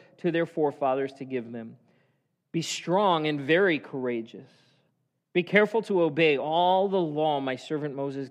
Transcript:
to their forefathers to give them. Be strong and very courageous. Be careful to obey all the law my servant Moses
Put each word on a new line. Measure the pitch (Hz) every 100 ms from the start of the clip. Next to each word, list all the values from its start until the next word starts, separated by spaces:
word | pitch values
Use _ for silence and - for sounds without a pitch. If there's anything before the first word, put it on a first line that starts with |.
| - _
to | 175
their | 165 165
forefathers | - 147 139 139 135 135
to | - 131
give | 127 113
them. | 120 113 - _ _ _ _ _ _ _
Be | 170
strong | - - - 190 202 165 151
and | 147
very | 135 165 196 143
courageous. | - 139 127 120 113 95 - _ _ _ _ _ _ _ _
Be | 180
careful | 170 208 214 226
to | - 185
obey | 165 147 160 135
all | 147 165 180 190 196
the | 190
law | 160 147 156 143
my | 135 127
servant | - 151 147 135
Moses | 139 139 131